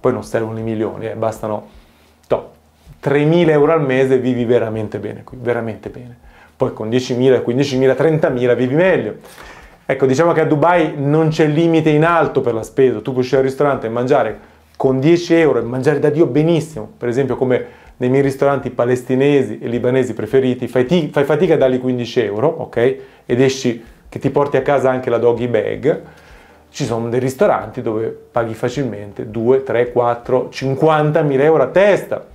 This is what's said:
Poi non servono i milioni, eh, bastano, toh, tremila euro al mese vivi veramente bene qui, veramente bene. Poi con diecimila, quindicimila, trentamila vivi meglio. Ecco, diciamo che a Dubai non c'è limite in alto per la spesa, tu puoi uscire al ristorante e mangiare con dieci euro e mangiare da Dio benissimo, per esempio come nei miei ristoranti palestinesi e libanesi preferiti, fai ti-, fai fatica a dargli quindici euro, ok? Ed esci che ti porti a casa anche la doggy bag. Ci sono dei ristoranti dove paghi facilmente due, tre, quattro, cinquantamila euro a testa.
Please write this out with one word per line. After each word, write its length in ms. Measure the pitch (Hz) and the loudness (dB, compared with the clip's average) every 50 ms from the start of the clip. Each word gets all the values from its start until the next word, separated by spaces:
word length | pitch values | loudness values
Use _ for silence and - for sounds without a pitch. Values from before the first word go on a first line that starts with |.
| - | 0
Poi 80 | 131 | 0
non 100 | 117 104 | -2 -2
servono 360 | 107 - - 117 113 110 113 113 | -8 -6 -4 -4 -4 -4 -6 -8
i 40 | |
milioni, 440 | 113 113 110 110 110 98 92 98 107 | -6 -6 -4 -4 -4 -6 -6 -8 -10
eh, 80 | 110 104 | -8 -6
bastano, 520 | 110 110 113 110 - - 110 107 107 - - - - _ _ _ _ _ _ _ _ _ | -4 -4 -4 -4 -6 -6 -6 -6 -6 -8 -14 -20 -20 _ _ _ _ _ _ _ _ _
toh, 240 | _ - - - - - _ _ _ _ _ _ - - _ | _ -4 -4 -4 -12 -20 _ _ _ _ _ _ -20 -20 _
tremila 520 | - 143 139 147 147 151 165 175 175 156 | -4 0 0 2 2 2 4 4 4 4
euro 200 | 156 147 143 151 | 4 4 4 4
al 80 | 165 165 | 2 0
mese 380 | 147 131 131 131 135 131 135 123 | 0 0 2 0 2 2 2 0
vivi 260 | 113 127 123 117 120 | 2 -2 -2 -2 0
veramente 540 | 110 123 117 110 113 110 110 110 104 - 104 | 2 2 2 0 -2 -4 -6 -6 -6 -8 -10
bene 260 | 98 113 117 110 113 | -10 -10 -12 -14 -18
qui, 140 | - 127 127 | -18 -18 -8
veramente 480 | 120 120 120 117 113 113 104 - - 104 | -4 -4 -4 -4 -4 -8 -10 -10 -14 -14
bene. 300 | - 127 123 123 120 _ - - - - - _ _ | -14 -14 -18 -18 -20 _ -20 -20 -20 -20 -20 _ _
Poi 200 | _ 131 120 - | _ -4 -4 -2
con 160 | - 110 110 | -6 -6 -2
diecimila, 500 | 117 127 127 131 127 120 127 131 123 113 | -2 -2 -2 -2 -2 2 4 4 4 4
quindicimila, 540 | - 120 120 131 143 120 123 127 135 131 127 | 2 0 0 0 0 0 0 2 2 2 2
trentamila 580 | 127 143 165 156 156 180 160 131 123 123 123 | 2 2 2 2 2 0 0 0 0 2 0
vivi 220 | 120 113 127 127 135 | 2 2 0 0 2
meglio. 400 | 156 180 190 170 135 110 104 - - - - - - - - - - - - - _ _ | 2 2 2 2 0 -2 -6 -10 -12 -18 -20 -20 -20 -20 -20 -20 -20 -20 -20 -20 _ _
Ecco, 180 | - 139 - 139 | -6 -2 0 2
diciamo 280 | 131 131 135 170 175 | 2 2 2 2 2
che 100 | 160 156 | 4 2
a 20 | 156 | 2
Dubai 480 | 143 151 143 147 170 180 175 160 151 - | 2 2 2 4 4 4 2 2 0 -2
non 340 | 151 139 143 147 160 160 156 | -4 -2 0 2 2 2 2
c'è 180 | 156 - 160 | 2 2 2
limite 420 | 151 147 156 170 165 165 160 156 160 | 2 2 2 2 4 2 2 2 4
in 160 | 147 151 156 | 4 4 4
alto 380 | 170 170 165 147 - - 135 | 4 4 2 2 2 0 -2
per 100 | - 120 | 0 0
la 100 | 113 110 | -2 -4
spesa, 340 | 107 - - - 135 127 113 | -6 -4 2 2 4 4 2
tu 160 | 107 - 143 | -2 -6 -4
puoi 80 | 127 127 | -2 -2
uscire 180 | 123 127 143 131 | -2 2 2 2
al 80 | 131 | 2
ristorante 400 | 135 131 - 147 143 135 120 - | 0 0 0 0 0 0 -2 -4
e 20 | 110 | -6
mangiare 500 | 113 120 123 131 147 135 113 110 104 - - - - _ _ _ _ | -4 -4 0 2 2 2 2 -2 -4 -10 -18 -20 -20 _ _ _ _
con 240 | - 131 135 131 131 | -2 0 0 0 2
dieci 320 | 131 160 170 170 170 - 165 | 4 4 2 2 2 2 2
euro 220 | 165 165 143 123 117 | 4 4 4 2 0
e 40 | |
mangiare 380 | 113 117 123 131 127 151 147 135 | -2 -4 -6 -2 0 0 0 2
da 100 | 135 151 | 0 0
Dio 160 | 139 156 170 | 2 2 2
benissimo, 600 | - 120 151 156 165 170 151 - - - 107 107 - - _ | 2 2 2 2 2 2 0 -2 -4 -12 -12 -12 -12 -12 _
per 100 | - 120 | -6 -2
esempio 280 | 117 127 139 131 120 | -2 -2 0 -2 -2
come 280 | - 135 127 123 117 - - - - - - - | -2 0 0 0 -2 -2 -8 -16 -20 -20 -20 -8
nei 140 | _ 127 127 | _ -2 2
miei 100 | 131 139 | 2 2
ristoranti 460 | 139 139 135 - 143 139 139 135 131 - | 2 0 0 0 0 0 0 0 -4 -6
palestinesi 880 | 127 120 120 123 127 123 123 - 131 127 135 143 147 139 120 107 110 113 | -4 -2 0 0 0 -2 -2 -2 0 2 2 4 4 2 2 0 -6 -10
e 100 | - 120 | -8 -6
libanesi 440 | 117 120 117 123 123 131 123 - | -6 -2 -2 0 0 0 0 -2
preferiti, 560 | 110 - 110 107 - 135 131 127 123 127 123 113 | -4 -8 -6 0 2 2 2 2 -2 -2 -6 -2
fai 160 | - 127 127 | 0 -2 0
ti-, 240 | 127 175 180 151 - | 2 2 0 0 0
fai 140 | - 151 139 | 0 0 0
fatica 300 | 143 156 147 185 165 160 | 2 2 0 2 2 2
a 20 | |
dargli 240 | - 131 131 127 127 | 2 2 2 0 0
quindici 400 | 127 127 127 123 120 113 - 123 | -2 -2 -4 -4 -6 -2 -2 -2
euro, 260 | 113 101 101 107 123 | -2 0 -2 0 -2
ok? 300 | 160 165 160 120 - - 117 120 135 135 - - - - - _ | -2 -2 -4 -12 -6 -2 0 0 0 0 -4 -12 -20 -20 -20 _
Ed 160 | - 123 120 | -4 0 2
esci 420 | 139 131 131 - - 127 113 - - - - _ _ | 2 2 0 -2 -4 -4 -4 -4 -10 -20 -20 _ _
che 120 | - - 113 | -14 -14 -6
ti 100 | - 143 | -6 -2
porti 300 | 143 147 143 143 - 131 | 0 0 0 0 0 -2
a 20 | |
casa 300 | 131 147 143 135 123 131 | 0 0 0 2 2 0
anche 180 | 127 127 123 123 | 0 0 -2 -2
la 80 | 117 | -2
doggy 320 | 117 120 120 120 110 123 120 | 2 2 2 2 0 -2 -2
bag. 540 | 117 107 101 104 107 104 - 143 180 - - - - - - - - - - - - _ _ _ - | -2 -2 -2 -2 -6 -2 -2 -2 -2 -2 -8 -16 -20 -20 -20 -20 -20 -20 -20 -20 -20 _ _ _ -8
Ci 120 | - 147 | -6 -4
sono 220 | 110 117 113 113 120 | -4 -4 -4 -4 -2
dei 120 | 113 127 | -2 -2
ristoranti 640 | 123 131 131 - 208 190 131 - 107 110 - 131 | -2 -4 -2 0 0 2 2 -2 -4 -8 -12 -8
dove 260 | 113 117 110 110 110 - | -6 -4 -4 -4 -4 -6
paghi 440 | - - - _ _ 120 113 113 | -8 -12 -20 _ _ -4 -4 -4
facilmente 800 | 110 - - 120 123 143 139 120 101 104 104 104 101 - 127 110 | -6 -4 -6 -4 -4 -4 -6 -6 -6 -10 -14 -14 -12 -12 -12 -8
due, 320 | 104 113 113 120 131 135 | -6 -2 2 2 2 2
tre, 300 | 131 - 107 117 123 120 | 2 -2 0 0 0 0
quattro, 560 | - 120 120 120 120 120 - - 123 127 - - | 0 0 0 0 -2 -4 -2 -2 -2 -2 -2 -4
cinquantamila 960 | - - 131 135 135 131 156 156 156 151 151 151 151 165 160 147 139 131 143 | -10 -8 -4 -4 -2 2 2 2 4 2 2 2 0 0 0 2 2 2 4
euro 180 | 156 160 147 | 4 4 4
a 60 | 131 - | 2 2
testa. 580 | - 180 196 208 185 - - - 107 101 - - | 2 2 4 4 2 2 0 -6 -8 -8 -8 -16